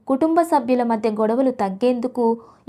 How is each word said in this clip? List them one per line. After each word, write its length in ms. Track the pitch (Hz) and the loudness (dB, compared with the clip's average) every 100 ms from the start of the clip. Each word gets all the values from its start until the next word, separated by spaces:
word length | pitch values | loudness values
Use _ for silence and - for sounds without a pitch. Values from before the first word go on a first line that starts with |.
| - | -4
కుటుంబ 300 | 269 320 330 | 0 2 2
సభ్యుల 420 | 339 302 233 254 | 2 0 2 0
మధ్య 260 | 240 226 220 214 | 0 0 -2 0
గొడవలు 300 | 220 233 262 247 | 0 2 0 0
తగ్గేందుకు 720 | 196 190 247 247 233 247 233 233 - - | -4 0 0 0 -4 0 0 0 -6 -20